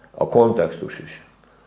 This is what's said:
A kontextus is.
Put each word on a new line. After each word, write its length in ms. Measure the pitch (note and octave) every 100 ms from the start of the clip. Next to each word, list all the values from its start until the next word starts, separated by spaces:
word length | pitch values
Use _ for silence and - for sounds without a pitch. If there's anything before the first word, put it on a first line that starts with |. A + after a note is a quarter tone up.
| _
A 160 | - D#2+
kontextus 720 | A#2 A2+ G#2 E2 - - -
is. 240 | - - - _ _ _